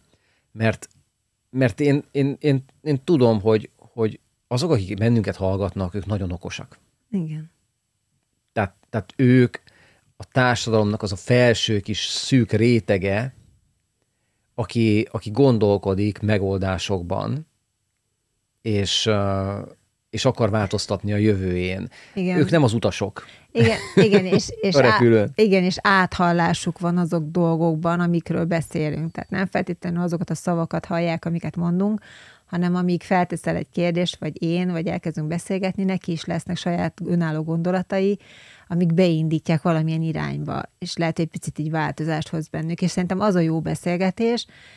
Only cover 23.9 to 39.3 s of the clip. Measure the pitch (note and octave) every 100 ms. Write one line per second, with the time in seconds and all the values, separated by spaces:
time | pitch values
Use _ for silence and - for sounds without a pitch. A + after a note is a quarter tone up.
23.9 | - G#3 G3+ F#3 G3 - - G3+ D3 B2
24.9 | G#2+ A#2+ A2+ G2+ - A3 F#3+ F3+ - G3+
25.9 | G3 F3+ - F3 F3 E3+ E3+ - - F3
26.9 | F3 E3 E3+ D3+ F3 E3 E3 E3+ D#3 E3
27.9 | F3 F3 E3+ - E3 E3+ E3+ - E3 D3+
28.9 | D3+ E3 - - F#3+ F#3+ F#3 F#3 F3 F3+
29.9 | E3+ F3 E3+ - E3 - E3+ E3 E3 -
30.9 | E3+ E3+ E3 E3 E3+ D#3+ E3+ E3+ F3+ G3+
31.9 | G#3+ - - - - - F3 F3+ F3+ F3+
32.9 | F3 - F#3 F3+ E3+ - E3 - - F3
33.9 | F3 F3 - D#3 - E3 E3+ F3+ E3 E3+
34.9 | E3+ E3+ D#3+ D3+ E3+ - F#3+ F#3+ F3+ F#3+
35.9 | F#3 - E3 - E3+ - F3 F3+ F3 E3+
36.9 | - E3+ F3 D#3+ D#3 D#3+ E3 E3+ F#3 F3+
37.9 | G3 G3 G3+ - - - - - E3+ F3
38.9 | E3 F#3 D#3+ D#3+